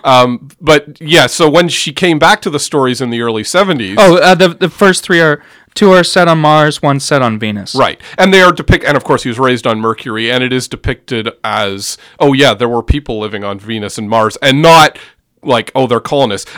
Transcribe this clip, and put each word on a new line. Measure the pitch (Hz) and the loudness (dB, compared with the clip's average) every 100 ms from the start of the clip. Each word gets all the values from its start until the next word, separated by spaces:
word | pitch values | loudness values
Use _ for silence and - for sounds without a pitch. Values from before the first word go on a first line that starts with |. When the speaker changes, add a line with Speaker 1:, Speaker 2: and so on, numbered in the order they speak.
| 139 | 2
Speaker 1:
Um, | 127 123 120 135 _ | 2 2 -2 -12 _
but, | 151 147 147 - | 0 0 -2 -12
yeah, | 156 165 123 | 0 2 2
so | - 156 | 0 2
when | 160 175 | 2 0
she | - 170 | -2 -6
came | 139 185 156 | -4 -2 2
back | 160 196 | 2 2
to | 190 | -2
the | 147 | -6
stories | - 147 127 120 | -4 -2 -2 -2
in | 123 | -4
the | 117 | -4
early | 117 110 | -4 -4
seventies. | 104 175 196 147 98 104 | -2 0 0 -2 -2 2
Speaker 2:
Oh, | 196 175 | 4 4
uh, | 175 | 4
the, | 180 180 | 4 2
the | 170 180 | 0 -6
first | - 196 185 | 0 0 0
three | - 170 | 0 0
are, | 160 143 _ _ _ | 2 -2 _ _ _
two | - 202 | 0 4
are | 185 165 | 4 4
set | 190 175 | 2 2
on | 160 | 2
Mars, | 151 151 151 143 | 2 2 2 0
one | 143 139 | -2 -2
set | - 143 | -2 -2
on | 123 107 | 0 -4
Venus. | 110 101 95 131 | -6 -8 -6 -2
Speaker 1:
Right. | 117 - - - | -2 -4 -10 -2
And | 190 | 2
they | 190 | 4
are | 180 | 4
depict-, | 175 - 180 - | 2 0 -2 0
and | 143 | -2
of | |
course | - 135 | 0 -2
he | 127 | -2
was | 113 | -2
raised | 131 120 123 | -2 0 -2
on | 110 | -2
Mercury, | 113 110 131 110 117 | -4 -4 -8 -6 -4
and | 127 | -2
it | 127 | -2
is | 127 - | -4 -6
depicted | 117 143 123 - 117 110 - | -8 -8 -8 -8 -6 -6 -8
as, | 110 107 101 98 - - - - | -6 -4 -4 -6 -12 -14 -18 -2
oh | 147 | 0
yeah, | 135 139 | 2 2
there | 104 120 | 0 -2
were | 117 | -2
people | - 147 143 110 | -2 -2 -4 -8
living | 107 101 | -8 -8
on | 101 101 | -10 -10
Venus | 107 110 101 - | -8 -8 -8 -8
and | 107 | -2
Mars, | 113 110 - | 0 0 0
and | 139 135 | 0 4
not | 165 160 151 - - _ _ _ | 6 6 4 0 -18 _ _ _
like, | - 120 110 | -4 -2 -2
oh, | 131 127 | -4 -2
they're | 113 | -2
colonists. | - 143 120 98 - | -2 -2 -2 -4 -10